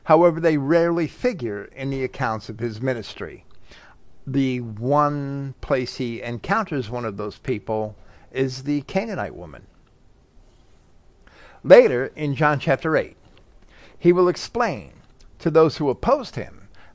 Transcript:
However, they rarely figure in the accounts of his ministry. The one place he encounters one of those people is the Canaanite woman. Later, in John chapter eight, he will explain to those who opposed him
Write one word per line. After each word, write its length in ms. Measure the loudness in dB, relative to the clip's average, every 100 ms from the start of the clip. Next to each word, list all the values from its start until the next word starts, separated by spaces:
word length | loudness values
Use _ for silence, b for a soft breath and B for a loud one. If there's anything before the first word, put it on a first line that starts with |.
However, 360 | 4 6 6 4
they 160 | 2 2
rarely 500 | 2 2 2 0 -2
figure 580 | -2 -4 -2 -6 -6
in 260 | -10 -10 -6
the 140 | -4
accounts 440 | -6 -4 -4 -4 -8
of 120 | -8
his 200 | -8 -4
ministry. 640 | -4 -4 -8 -12 -12 -14 -18 -20 b b b b -20 -16 -6
The 340 | -2 0 -2
one 920 | -6 -6 0 2 2 0 -4 -6 -8 -8
place 360 | -2 -2 -2 -4
he 260 | -6 -6
encounters 680 | -8 -8 -2 -2 -2 -4 -6
one 140 | -6
of 120 | -6 -6
those 220 | -8 -8
people 580 | -6 -6 -4 -4 -4 -10 b b b
is 320 | -4 -4 -4
the 200 | -4 -4
Canaanite 520 | -2 -4 -4 -6 -8
woman. 320 | -10 -14 -16 -20 -20 _ _ _ _ _ -20 -20 -20 _ -20 _ -20 -20 -20 -20 b b b
Later, 480 | 8 10 10 4 -2 -4
in 180 | -4
John 240 | 0 0 0
chapter 380 | 0 0 0 -2
eight, 200 | -2 -8 -20 -20 -20 -20 -20 b b b
he 140 | 2
will 160 | 4 4
explain 640 | 0 -4 -4 -4 -4 -12 -20 -20 -20 -20 -8
to 120 | 0
those 260 | 4 4 4
who 140 | -2
opposed 460 | 0 2 0 0 -10
him 320 | -12 -14 -20 -20 b